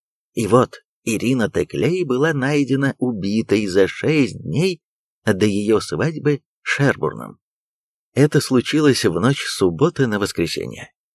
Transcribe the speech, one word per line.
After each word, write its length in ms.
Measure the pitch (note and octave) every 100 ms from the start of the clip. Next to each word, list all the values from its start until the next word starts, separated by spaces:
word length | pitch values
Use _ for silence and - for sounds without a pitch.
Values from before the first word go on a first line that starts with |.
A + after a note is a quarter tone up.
| _ _ _
И 140 | - G2+
вот 280 | A#2+ A#2 - _ _
Ирина 460 | - G#2+ A2+ C3 G2+
Теклей 560 | F2+ E2 D2 A#2+ F#3 D#3
была 280 | B2 D#3
найдена 640 | D3 C3 D3 C3 C3+ C#3 -
убитой 640 | B2+ A2 F#2+ G#2+ A2 G2+ G#2
за 200 | F#2 F#2+
шесть 540 | - A#2 D#3 A#2 C#3+
дней 400 | - G#2 F#3+ E3+ _ _ _ _ -
до 200 | G2 G#2+
её 360 | G2+ G#2 G#2
свадьбы 600 | - E2 C#3 D#3 C#3 C#3+ _ _
с 60 | -
Шербурном. 720 | - C#3 - D#2 A1 G#1 - _ _ _ _ _ _ _
Это 260 | - D3 D3+
случилось 640 | - B2+ - D3+ D3 A#2+
в 100 | G#2+ E2
ночь 240 | A2+ C#3+
с 140 | - -
субботы 500 | F#2 E2 E3+ - B2+
на 120 | G#2
воскресенье. 720 | G2+ - E2 - B1 - - _ _